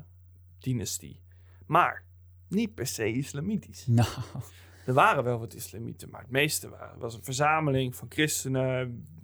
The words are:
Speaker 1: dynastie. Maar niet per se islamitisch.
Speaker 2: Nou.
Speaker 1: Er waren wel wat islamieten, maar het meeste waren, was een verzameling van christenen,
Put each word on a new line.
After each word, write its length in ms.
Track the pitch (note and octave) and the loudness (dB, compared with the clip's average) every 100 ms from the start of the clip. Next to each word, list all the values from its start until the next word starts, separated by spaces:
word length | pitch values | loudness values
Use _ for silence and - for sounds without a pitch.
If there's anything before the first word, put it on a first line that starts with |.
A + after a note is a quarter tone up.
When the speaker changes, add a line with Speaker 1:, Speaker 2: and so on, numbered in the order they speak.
| - - - - - - | -16 -20 -20 -20 -20 -8
Speaker 1:
dynastie. 640 | B2+ B2 F#2+ - D#2 - - - - - - | -2 -2 -2 -6 -10 -18 -20 -20 -20 -16 2
Maar 380 | D#3+ C3+ - - - - - - | 4 4 0 -12 -20 -20 -20 -4
niet 260 | F#3 A3+ | -2 -2
per 120 | - F3+ | -4 -6
se 260 | - G#2+ | -2 0
islamitisch. 760 | A#2+ C#3 C#3+ F3+ G#3+ - - - | 0 -2 -4 -4 -4 -6 -6 4
Speaker 2:
Nou. 220 | A#2 A2 - - - - - - - - | 4 4 0 -8 -10 -12 -16 -20 -10 2
Speaker 1:
Er 60 | |
waren 300 | C3 G3+ D#3+ | 6 6 6
wel 140 | A#2+ A#2+ | 2 -2
wat 160 | A#2 | -4
islamieten, 560 | - - A2 A#2 - - | -10 -12 -10 -10 -10 -14
maar 100 | A2+ | -14
het 100 | - | -2
meeste 380 | C3 D3+ - A2 | 2 2 0 -6
waren, 300 | A2 - - | -14 -16 -10
was 160 | A#2+ | -8
een 100 | A2+ | -8
verzameling 720 | A2 B2+ D3 D#3 D3+ C3 B2+ - | -4 2 2 4 4 2 0 -6
van 100 | B2 | -6
christenen, 960 | - D3+ - C3+ C3 C3 B2+ B2+ A#2 - - | 0 0 0 -2 0 0 0 -2 -8 -12 -16